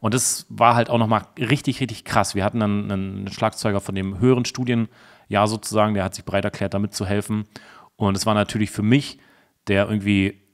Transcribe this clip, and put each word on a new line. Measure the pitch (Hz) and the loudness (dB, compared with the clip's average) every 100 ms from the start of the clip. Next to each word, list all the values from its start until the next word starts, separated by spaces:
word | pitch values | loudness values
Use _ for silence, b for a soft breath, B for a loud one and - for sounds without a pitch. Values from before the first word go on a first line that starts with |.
Und | 113 | 2
das | 127 - - - | 0 0 -4 -8
war | - 117 120 | 2 4 6
halt | 117 | 4
auch | 120 | 2
nochmal | 113 110 - - | 2 0 -2 -8
richtig, | 123 143 - 123 | -2 -2 -2 -4
richtig | 127 110 | -4 -6
krass. | - 117 98 101 | -2 0 0 0
Wir | |
hatten | 98 110 | -2 0
dann | 107 101 104 | 0 0 -2
einen | 98 95 98 98 | -4 -4 -8 -10
Schlagzeuger | - 110 - 117 101 | -4 -4 -2 -2 -2
von | - 98 | -4 -6
dem | 95 98 | -6 0
höheren | 123 127 | 2 4
Studienjahr | 120 - 123 117 110 _ - - _ 104 107 | 0 -4 -2 0 -2 _ -20 -20 _ 0 2
sozusagen, | 110 - 107 107 | 0 -2 2 2
der | 104 | 2
hat | 95 | -2
sich | - - | -6 -4
bereit | 98 | -2
erklärt, | 101 - 98 | -2 -4 -4
da | 98 | -2
mitzuhelfen. | 101 - 98 101 101 107 104 B B B B _ | -4 -4 -2 -2 -2 -4 -6 B B B B _
Und | 107 95 | 0 0
es | - | 0
war | |
natürlich | 104 101 110 104 | 2 2 0 -2
für | - | 0
mich, | 104 131 139 - b b b b - | 2 2 2 -14 b b b b 0
der | 98 101 | 2 2
irgendwie | 107 98 101 95 98 _ | 0 2 4 2 -2 _